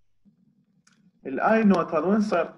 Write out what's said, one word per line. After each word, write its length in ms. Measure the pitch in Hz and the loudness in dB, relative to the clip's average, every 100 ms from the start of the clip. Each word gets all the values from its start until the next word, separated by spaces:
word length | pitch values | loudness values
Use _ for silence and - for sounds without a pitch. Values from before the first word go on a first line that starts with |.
| _ _ _ _ _ _ _ _ _ _ _ _ 135 | _ _ _ _ _ _ _ _ _ _ _ _ -12
ال 160 | 135 | -4
I 320 | 190 220 214 | 0 2 4
naught 200 | 180 160 | 2 0
هذا 120 | 160 165 | -2 0
وين 160 | 220 | 0
صار؟ 320 | 202 175 156 | 0 -2 -4